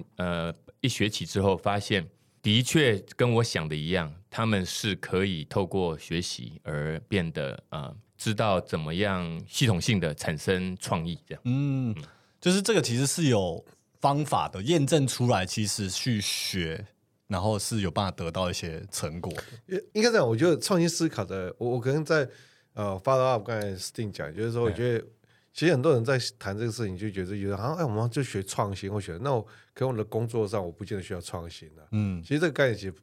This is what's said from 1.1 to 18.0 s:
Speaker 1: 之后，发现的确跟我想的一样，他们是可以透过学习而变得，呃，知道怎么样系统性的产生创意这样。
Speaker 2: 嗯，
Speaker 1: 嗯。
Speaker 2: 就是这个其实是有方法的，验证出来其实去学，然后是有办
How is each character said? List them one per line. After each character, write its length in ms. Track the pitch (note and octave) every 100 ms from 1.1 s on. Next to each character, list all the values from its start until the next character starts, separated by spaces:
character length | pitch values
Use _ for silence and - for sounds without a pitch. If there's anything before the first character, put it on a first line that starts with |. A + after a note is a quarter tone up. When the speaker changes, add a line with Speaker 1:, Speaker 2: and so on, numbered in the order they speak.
| - E2
Speaker 1:
之 160 | G#2
后， 160 | G2 F#2+
发 220 | - G2+
现 280 | - G2+ D#2+ _ _ _
的 220 | G#2+ A2
确 420 | C3 D#3+ C#3 G2+ - -
跟 140 | B2
我 140 | A2+
想 240 | A#2 - D#2
的 80 | D2+
一 140 | D#2
样， 240 | F2+ D#2+ E2 -
他 140 | - A2+
们 180 | G#2 F2+
是 300 | - A2+ F#2
可 280 | - F#2
以 220 | G2 F2 D2
透 180 | -
过 320 | F#2 G2 F2+ D#2
学 240 | - E2
习 400 | F2+ - A#1+ -
而 360 | - D2+ D2+ D#2+ -
变 240 | G2+ E2
得， 320 | D#2+ C#2 A1 -
呃， 260 | D#2 C#2 G#2 - -
知 160 | -
道 260 | G#2+ A2 F#2
怎 200 | - F2
么 120 | D#2
样 480 | E2+ G2+ F#2 E2+ E2 -
系 200 | - B2+
统 120 | F2
性 200 | - G#2+
的 120 | E2 D2
产 200 | - D#2
生 400 | - F#2 F#2 F2+
创 300 | - G2 E2
意 120 | E2
这 120 | - D2+
样。 60 | B2
Speaker 2:
嗯， 480 | C3+ C#3+ C3+ B2 G2
Speaker 1:
嗯。 80 | D2 - _ _
Speaker 2:
就 80 | F3
是 100 | F#3+
这 140 | G3
个 80 | G#3
其 160 | A#2+ A#2
实 80 | C#3
是 200 | - D#3
有 380 | A2+ F#2 E2 - _ _ _
方 240 | C#3+ C#3+ D3+
法 240 | G#2 D2+
的， 100 | F2+
验 240 | G#2+ E3+ C3+
证 180 | D#3+ C3
出 220 | - A#2+
来 180 | A2 F#2
其 220 | - G#2
实 200 | - G2
去 320 | F2+ - A2
学， 640 | G2 - - F#2+ E2 E2 - _ _ _ -
然 120 | F#2+
后 200 | G2+ G#2
是 220 | - A2+
有 100 | F#2+
办 120 | D#2+